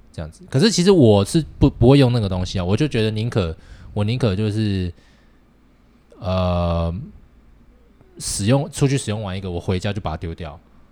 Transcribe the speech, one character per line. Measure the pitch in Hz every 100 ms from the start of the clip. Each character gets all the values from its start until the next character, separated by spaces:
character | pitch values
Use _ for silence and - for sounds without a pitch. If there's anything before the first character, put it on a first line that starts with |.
| -
这 | -
样 | 78
子。 | - -
可 | 135
是 | 220
其 | 175
实 | 180
我 | 185 113 101
是 | 101 165 151 -
不， | 143
不 | - 120
会 | 143
用 | 123
那 | 120
个 | 98
东 | 92
西 | 92 95
啊， |
我 | 90 107
就 | 151
觉 | 117
得 | 107
宁 | 107 117
可， | 117 85 - - - -
我 | 107
宁 | 104 123
可 | 117
就 | 92 107
是， | 107 107 98 87 - _ _ _ _ _ _ _ _ _ _ _ -
呃， | 95 92 90 87 85 85 85 90 208 - - _ - - _ _ _ _ _ -
使 | - - 101
用， | 139 139
出 | - 139
去 | 139
使 | -
用 | 107
完 | 101 95
一 |
个， | 95
我 | 87
回 | - 90
家 | 104
就 | 101
把 | 78
它 | 80
丢 | 85
掉。 | 80 80 76 _ - -